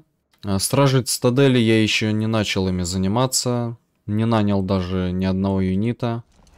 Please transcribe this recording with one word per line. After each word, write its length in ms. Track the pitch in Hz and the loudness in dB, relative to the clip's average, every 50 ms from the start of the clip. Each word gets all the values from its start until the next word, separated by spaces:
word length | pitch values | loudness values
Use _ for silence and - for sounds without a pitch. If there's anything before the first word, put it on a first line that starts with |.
| - _ _ _ _ _ _ _ - | -8 _ _ _ _ _ _ _ -6
А 160 | 101 98 98 | -4 -2 -2
стражи 440 | - - - 131 143 135 131 131 117 | -2 0 2 2 2 4 2 2 0
цитадели 560 | - - - - 123 120 135 139 135 127 127 | -2 -4 -2 0 0 2 4 4 4 4 4
я 220 | 113 110 113 110 | 4 4 4 4
ещё 300 | 110 104 - - 113 107 | 4 2 0 0 0 0
не 160 | 107 107 110 | 0 0 0
начал 420 | 110 113 110 101 - - 98 95 95 | 0 0 0 -2 -2 -2 -2 0 0
ими 140 | 92 92 87 | -2 -2 -4
заниматься. 920 | 85 90 95 95 95 104 120 131 127 - - - 127 123 120 120 117 117 - _ _ _ _ _ | -4 -2 -2 0 0 0 0 0 0 -2 -2 -2 -2 -2 -2 -4 -6 -8 -10 _ _ _ _ _
Не 180 | - 104 107 113 | -4 -2 0 0
нанял 380 | 117 113 110 104 101 101 98 95 | 2 2 2 2 2 0 0 0
даже 500 | 92 98 95 90 90 92 92 90 90 90 | 0 0 -2 -2 -2 -2 -2 -2 -2 -2
ни 120 | 92 95 | -2 -2
одного 360 | 95 95 95 98 98 98 95 | -2 0 0 0 0 0 0
юнита. 640 | 95 92 92 95 107 120 120 - - 117 117 117 - _ _ _ - _ _ | 0 0 0 -2 -2 -2 -4 -4 -4 -6 -6 -6 -10 _ _ _ -20 _ _